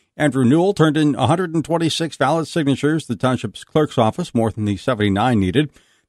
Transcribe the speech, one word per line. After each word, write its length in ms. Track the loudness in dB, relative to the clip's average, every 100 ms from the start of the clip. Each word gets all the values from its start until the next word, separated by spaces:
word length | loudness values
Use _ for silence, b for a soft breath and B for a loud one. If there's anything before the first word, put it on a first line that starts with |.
| _ -2
Andrew 260 | 0 2
Newell 300 | 2 4 2
turned 240 | 2 2 4
in 160 | 0
a 140 | 2 0
hundred 260 | 0 -2
and 100 | -4
twenty-six 540 | -2 -2 -2 -2 -6 -2
valid 300 | 0 0 -2
signatures 580 | -2 0 0 0 -2 -4
to 80 |
the 60 | -4
township's 440 | -2 -2 -4 -12
clerk's 360 | -4 -2 0 2
office, 340 | 0 0 -4
more 160 | -2 -2
than 160 | -2 -4
the 100 | -4
seventy-nine 640 | -2 0 0 2 2 2
needed. 300 | 2 0 -2 b b b